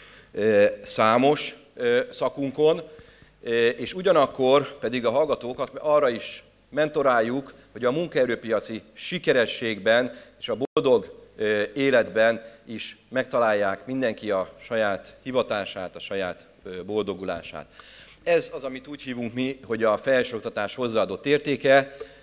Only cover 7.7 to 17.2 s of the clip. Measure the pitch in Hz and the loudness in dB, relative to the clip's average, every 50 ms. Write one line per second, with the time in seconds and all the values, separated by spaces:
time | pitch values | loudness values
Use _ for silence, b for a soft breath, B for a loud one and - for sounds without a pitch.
7.7 | B 107 120 123 139 165 175 156 - 143 127 123 113 - - 110 110 101 - - | B -2 -2 -2 0 -2 -4 -2 0 0 0 0 -2 -4 -2 -2 -2 -2 -2 -4
8.7 | 113 101 - - - - - - 180 170 - 160 135 123 110 - - - 120 113 | -10 -12 -12 -14 -18 -14 -10 -8 -8 -4 0 2 4 4 4 2 -2 -4 -4 -4
9.7 | 107 98 98 113 113 120 127 123 B B B B B B - - 110 110 135 - | -4 0 2 4 4 4 2 0 B B B B B B -8 -8 -6 -4 -4 -2
10.7 | - - - 135 123 107 95 - - - - - - - 107 107 107 104 104 - | -2 0 4 4 4 4 2 -2 -18 -20 -20 -16 -8 -4 -2 0 0 0 0 -2
11.7 | - 143 139 135 127 117 104 98 92 110 110 117 113 - B B B B B - | -2 0 2 4 4 4 2 2 2 2 4 4 2 0 B B B B B -14
12.7 | 113 101 - - - _ _ - 120 127 120 - 139 123 117 110 107 104 101 98 | -12 -12 -12 -12 -14 _ _ -8 -6 -6 -4 -2 0 0 2 2 2 2 0 0
13.7 | 98 - - 127 131 131 127 113 104 - 110 104 98 95 90 - - - - - | -2 -4 -8 -8 -4 -2 -2 -2 -2 -4 -4 -2 -2 -2 -2 -6 -10 -18 -10 -6
14.7 | 117 110 107 101 98 92 - - - - - 131 127 123 110 - 110 101 92 - | -2 0 0 0 -2 -4 -8 -14 -20 -16 -10 -4 -2 -2 0 0 -2 -4 -4 -6
15.7 | - 98 90 87 - 85 - - 101 98 92 90 85 - - _ _ _ - 95 | -8 -10 -10 -10 -10 -12 -12 -8 -6 -4 -4 -4 -6 -10 -14 _ _ _ -16 -14
16.7 | 92 90 90 98 107 107 101 98 92 87 | -12 -10 -8 -4 -2 -2 -2 -2 -4 -6